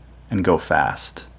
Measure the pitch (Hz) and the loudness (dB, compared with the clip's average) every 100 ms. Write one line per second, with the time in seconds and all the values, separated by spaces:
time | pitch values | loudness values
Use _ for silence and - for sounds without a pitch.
0 | - - - 104 90 80 - 78 64 - | -20 -20 -6 -2 2 2 2 2 2 -2
1 | - - - | -6 -8 -18